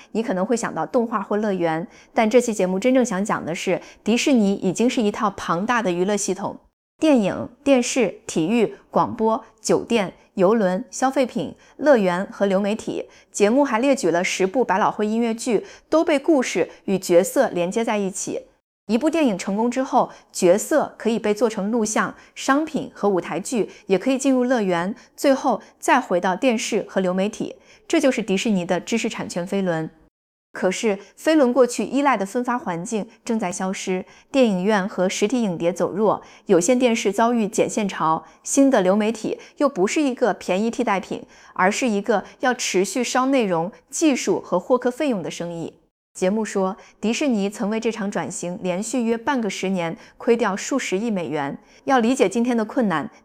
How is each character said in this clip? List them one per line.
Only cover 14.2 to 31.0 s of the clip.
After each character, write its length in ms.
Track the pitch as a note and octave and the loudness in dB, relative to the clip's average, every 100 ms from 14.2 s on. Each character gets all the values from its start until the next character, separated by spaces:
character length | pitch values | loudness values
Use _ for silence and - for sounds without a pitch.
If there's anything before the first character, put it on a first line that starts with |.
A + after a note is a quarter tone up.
十 240 | F#3 - F#3+ | 0 0 0
部 180 | F#3 | 0
百 140 | A#3 F#3+ | 0 2
老 140 | E3+ | 0
汇 160 | - G#3+ | 0 -2
音 100 | A3 | 0
乐 160 | A#3 | -2
剧， 320 | A3+ C4 G3 - - _ | -2 -2 -2 -2 -16 _
都 160 | D#4 | 0
被 120 | E4 C#4+ | 2 2
故 200 | C#4+ D4 | 2 2
事 300 | A#3+ - - - | 2 -2 -2 -4
与 120 | - F#3+ | -4 -2
角 280 | - F3 | 4 4
色 240 | G3 D4 A3+ | 4 0 0
连 200 | F3 F3 | 0 -2
接 160 | A3+ | -2
在 140 | A#3 G#3+ | -2 -2
一 100 | F#3+ | -2
起。 340 | - - F2+ - _ _ _ - | -6 -8 -8 -12 _ _ _ -2
一 80 | A3+ | 0
部 140 | D4+ | 0
电 160 | E4 C#4 | 2 0
影 100 | F3+ | 0
成 200 | - G3 | -4 -2
功 120 | A#3+ | -2
之 140 | C4 | -2
后， 300 | C4+ C4 F3+ - _ | 0 0 0 -4 _
角 260 | - F3 G3+ | 0 4 4
色 380 | G3+ D4+ G3+ - | 2 0 0 -4
可 140 | A3 | -4
以 80 | A3+ | -2
被 160 | G#3+ | -2
做 160 | G#3 A#3 | 0 0
成 220 | G#3 G3 | -2 -2
录 120 | A#3+ | -2
像、 300 | G#3+ A#3+ F#3 - - - | 0 -2 -2 -6 -20 -6
商 280 | - C#4+ | 0 0
品 240 | D#4+ A3+ - | 0 -4 -8
和 140 | - G3+ | -2 0
舞 120 | F3+ | 0
台 200 | E3+ D#3+ | -2 -6
剧， 280 | - A3+ F3+ - - | -4 -2 -4 -6 -2
也 120 | F#3 | 0
可 140 | C4 | 0
以 40 | C4 | 0
进 160 | C4+ | 2
入 120 | C4 | 2
乐 160 | B3 B3+ | 2 0
园， 340 | G3 E3+ F#3 C4 - - | 2 0 -2 -6 -14 -2
最 180 | D4 | 2
后 260 | C4+ B3 G#3+ - _ | 2 0 -2 -6 _
再 200 | - C#4 | 2 2
回 200 | B3 F3+ | 2 0
到 160 | F#3+ F3+ | 0 0
电 200 | C4+ A3+ | 0 0
视 300 | - G#3 - | -2 -4 -2
和 120 | G3 | -2
流 120 | F#3 | 0
媒 160 | F#3 G3+ | 0 -2
体。 280 | - - - _ - - | -4 -8 -8 _ -20 -2
这 120 | E4 | 2
就 120 | C#4 | 2
是 100 | B3 | 0
迪 140 | G#3 G3 | -2 -2
士 120 | A#3 | 0
尼 140 | F#3+ | 0
的 140 | F3 F3 | 0 -4
知 180 | - A3+ | -2 -4
识 120 | A3+ | -4
产 200 | - F3+ | -6 -8
权 160 | F3+ | -8
飞 160 | F3 G3+ | -4 -2
轮。 300 | F#3 D#3+ D#3+ - _ _ _ _ _ | -2 -2 -4 -10 _ _ _ _ _
可 180 | - F#3 | -2 -2
是， 300 | F#3+ A3+ G3 | 0 -2 -2